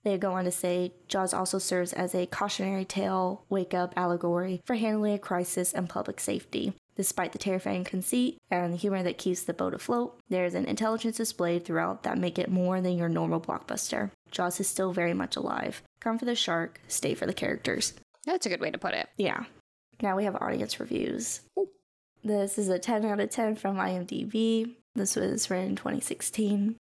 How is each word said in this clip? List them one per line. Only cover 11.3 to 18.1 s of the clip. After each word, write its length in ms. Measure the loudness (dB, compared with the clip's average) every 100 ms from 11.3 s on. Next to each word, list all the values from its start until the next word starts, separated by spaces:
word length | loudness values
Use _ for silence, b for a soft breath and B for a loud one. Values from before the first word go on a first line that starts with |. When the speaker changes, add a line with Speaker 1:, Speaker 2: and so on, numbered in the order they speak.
| 0 2 2
Speaker 1:
throughout 380 | 2 0 0 -2
that 140 | -2 0
make 200 | 0 0
it 120 | 2
more 300 | 2 4 2
than 160 | 2 2
your 100 | 2
normal 320 | 2 2 0
blockbuster. 720 | 0 -6 -4 -4 -2 -2 -2 -6 _
Jaws 300 | -2 -2 0
is 80 | -2
still 240 | 0 0
very 220 | 2 2
much 220 | 0 -2 -2
alive. 460 | -2 -2 -4 -6 -16 _
Come 180 | -2 -2
for 60 |
the 100 | 0 0
shark, 440 | 2 0 -2 -8 -6
stay 280 | -2 0
for 120 | 0 -2
the 60 |
characters." 640 | 0 -2 -2 0 0 -2 -4 -20